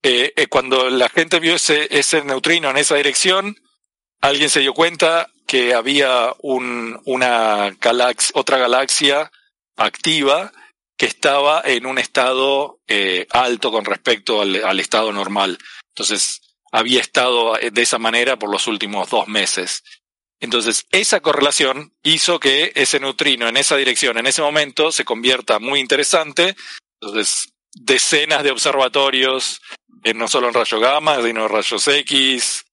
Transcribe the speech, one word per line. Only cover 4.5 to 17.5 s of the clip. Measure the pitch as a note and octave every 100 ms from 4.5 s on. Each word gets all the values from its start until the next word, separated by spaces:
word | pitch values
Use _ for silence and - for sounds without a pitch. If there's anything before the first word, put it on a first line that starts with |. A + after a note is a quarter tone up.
| D3+
dio | C3+
cuenta | C3 E3+ E3+ E3 E3 - _ -
que | C3 B2
había | B2 A#2 C#3+ C#3 B2 A#2 -
un, | D3 B2+ B2 A#2+ A#2 A2+ -
una | B2+ B2+ A#2 A2 G#2 G2+ G2
galax-, | B2 B2 B2 A#2+ -
otra | D3 C3 C3
galaxia | B2 B2+ C3+ - C#3+ C#3+ D3+ _ _ _ _ -
activa | G#2+ - E3 D#3+ C#3 D3+ G#3 - - _ _ _
que | B2
estaba | - D3+ C#3+ C#3+ D#3 C#3+
en | A#2+ B2+
un | C3+
estado, | B2+ - B2+ B2+ C3+ C#3 C#3+ - -
eh, | G#2 G2 F#2 -
alto | A#2+ B2+ A#2+ B2
con | A2 G2+
respecto | G2 - A2+ - A2
al, | G2+ F#2+
al | G#2 F#2+
estado | F2 A2 A2
normal. | G2+ G2+ G2+ F#2+ F2+ - - -
Entonces, | - G2+ G#2 - - _ _ _
había | A#2 A#2 B2+
estado, | - - B2+ A#2+ A#2